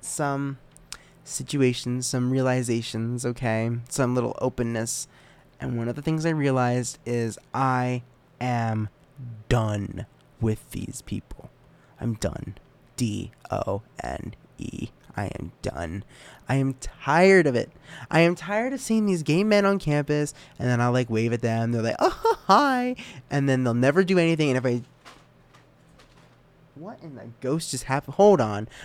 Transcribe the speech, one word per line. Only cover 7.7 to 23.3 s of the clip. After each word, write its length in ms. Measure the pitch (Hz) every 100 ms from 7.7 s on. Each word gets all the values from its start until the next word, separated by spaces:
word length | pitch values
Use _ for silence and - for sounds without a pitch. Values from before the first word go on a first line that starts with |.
| 127 127 123 - _ _ -
am 520 | 127 120 113 110 107 - _ - 120 110 -
done 560 | 117 110 104 98 - - _ _ -
with 280 | 113 107 -
these 300 | - - - -
people. 420 | 101 - - - _ - - _ -
I'm 160 | 117
done. 420 | 110 95 - - 98 - _ _ -
D 340 | 117 104 98 - -
O 300 | 98 - 104 - -
N 300 | 60 67 - - - -
E. 320 | - - - - - -
I 100 | 98 -
am 140 | - -
done. 420 | - 73 82 98 - - - - -
I 80 | 135
am 180 | 135
tired 720 | 127 - - - 160 190 190 151
of 80 |
it. 160 | 120 - - - - -
I 100 | 156
am 140 | 170
tired 380 | 175 160 208 240
of 80 | 277
seeing 260 | - 220 208
these 160 | 180
gay 220 | 147 160
men 200 | 214 208
on 140 | 196 202
campus, 560 | 151 147 143 147 147 - - -
and 100 | 127
then 120 | 120
I'll, 120 | 123
like, 180 | 123 123
wave 220 | 113 117
at 100 | 117
them. 300 | 117 113 117
They're 100 | 117
like, 140 | 113 -
"Oh, 400 | 359 - 453 415
<laughs> 40 | -
hi." 500 | - 285 254 247 254 - 135 -